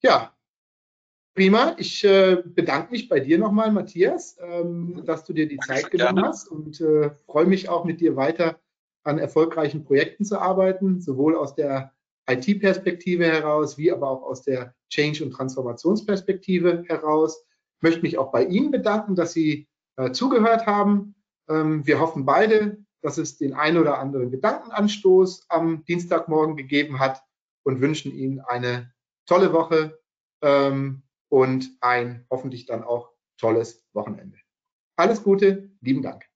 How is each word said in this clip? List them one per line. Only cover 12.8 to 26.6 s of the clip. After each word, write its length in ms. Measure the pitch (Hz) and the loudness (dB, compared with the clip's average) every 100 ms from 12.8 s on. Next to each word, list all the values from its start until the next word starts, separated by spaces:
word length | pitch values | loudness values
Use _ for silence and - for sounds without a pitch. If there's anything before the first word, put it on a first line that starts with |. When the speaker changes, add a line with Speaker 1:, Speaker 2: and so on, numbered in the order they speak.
| - 175 - 180 170 | -2 -6 -4 0 2
Speaker 1:
heraus, 500 | 160 151 151 143 - | 2 0 0 -2 0
wie 160 | 165 | 0
aber 160 | - 139 | 0 -4
auch 140 | 131 | -6
aus 200 | - 131 | -8 -8
der 320 | - 127 123 _ _ | -4 -4 -6 _ _
Change- 340 | - 147 151 | -2 -2 -2
und 100 | 147 | -8
Transformationsperspektive 1500 | - 131 131 123 117 165 214 - 185 - 190 - 180 175 170 175 | -8 -8 -6 -8 -4 0 0 -2 -4 -2 -6 -2 0 2 0 -4
heraus. 580 | 156 156 156 156 - _ _ _ _ | -4 0 2 2 -2 _ _ _ _
Ich 60 | |
möchte 200 | 165 165 | 0 0
mich 140 | 170 - | -2 -2
auch 160 | 135 | -2
bei 120 | 117 | 0
Ihnen 260 | 135 185 302 | 2 2 0
bedanken, 440 | 262 214 214 208 | 0 0 -2 -2
dass 180 | 180 165 | -2 -2
Sie, 360 | 165 156 147 - _ _ - | 0 -2 -2 -8 _ _ -6
äh, 160 | 131 | -4
zugehört 540 | - 262 262 220 226 220 | -2 0 2 4 2 2
haben. 480 | 208 202 202 - - _ _ _ | 0 2 0 -2 -16 _ _ _
Ähm, 380 | 156 156 156 143 | -2 0 -2 0
wir 140 | 139 | 2
hoffen 240 | 165 151 | 0 -2
beide, 540 | 135 151 214 214 208 208 _ _ | 0 2 4 2 2 -6 _ _
dass 160 | 151 147 | -8 -6
es 180 | 147 - | -8 -6
den 160 | 139 | -6
ein 240 | 131 151 170 | -2 0 2
oder 220 | 147 135 | 2 0
anderen 320 | 135 139 123 | -4 -4 -6
Gedankenanstoß 1160 | 131 214 269 - 214 208 - 190 185 185 - _ | -2 -2 -2 -8 -2 -2 0 4 6 4 0 _
am 340 | 165 165 160 | -2 0 -4
Dienstagmorgen 720 | - 170 175 175 170 156 156 | -4 -6 -2 -4 0 0 0
gegeben 420 | 156 | -4